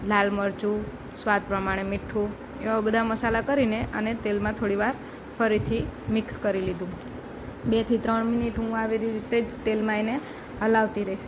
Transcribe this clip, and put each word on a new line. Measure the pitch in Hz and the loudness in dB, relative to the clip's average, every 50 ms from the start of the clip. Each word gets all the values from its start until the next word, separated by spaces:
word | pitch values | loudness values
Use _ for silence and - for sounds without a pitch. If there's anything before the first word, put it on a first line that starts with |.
| - 196 | 0 2
લાલ | 208 202 202 202 | 4 4 4 4
મરચું, | 202 202 202 202 190 - - 208 208 208 208 - - - - - - - - | 2 2 0 -2 -2 -2 -2 -2 -2 -2 -4 -6 -8 -10 -12 -12 -12 -6 0
સ્વાદ | 220 208 202 196 - | 2 2 2 2 0
પ્રમાણે | 196 196 190 190 190 190 196 | -2 0 0 0 0 0 -2
મીઠું, | 196 196 196 - - - 214 208 208 208 - - - - - - | -2 -4 -4 -4 -4 -2 -2 -2 -2 -4 -8 -12 -12 -12 -6 -2
એવા | 220 220 220 | 0 0 2
બધા | 214 214 220 226 226 | 2 4 2 4 2
મસાલા | 226 220 220 - 233 226 226 | 2 0 0 2 2 2 2
કરીને | 220 - 277 285 269 226 214 220 233 - - | 2 2 4 4 4 4 2 0 -2 -2 -2
અને | 214 214 220 233 | -2 0 0 -2
તેલમાં | 226 226 214 208 208 202 208 214 | -2 0 0 0 2 0 0 0
થોડી | 214 233 202 202 | 0 0 0 2
વાર | 202 208 226 262 - - - - - - - - - | 2 2 2 0 -2 -6 -14 -14 -14 -14 -14 -2 2
ફરીથી | 233 226 214 208 - - 226 233 - - - - - - | 2 4 4 4 2 2 0 0 0 -2 -6 -8 -2 0
મિક્સ | 214 220 214 - - - | 0 0 0 0 -6 -2
કરી | - 208 196 190 | 0 0 0 2
લીધું. | 185 190 180 170 185 175 185 - - - - - - - - - - - - - - | 0 -2 -2 -2 -4 -6 -6 -8 -10 -12 -12 -12 -12 -12 -12 -12 -12 -12 -12 -6 0
બે | 240 220 226 226 | 2 2 2 4
થી | - 240 220 | 4 2 2
ત્રણ | 233 226 226 226 226 | 4 2 2 2 2
મિનિટ | 226 233 233 240 233 226 226 | 2 2 2 0 0 -2 -2
હું | 226 220 226 220 | -2 -2 0 0
આવી | 220 220 220 220 | 0 0 0 0
રીતે | 214 226 220 214 208 - - 233 | 0 0 -2 -2 -4 0 2 2
જ | 226 - - - - | 2 0 -4 -4 0
તેલમાં | 214 214 220 214 220 214 214 | 0 2 2 2 2 2 2
એને | 214 220 233 294 - - - - - - - - | 2 0 0 -2 -4 -6 -12 -12 -12 -12 -6 -2
હલાવતી | 214 220 226 220 220 214 220 208 202 | 2 4 6 6 4 4 2 -2 -2
રહીશ. | 185 190 196 - | -2 -4 -6 -6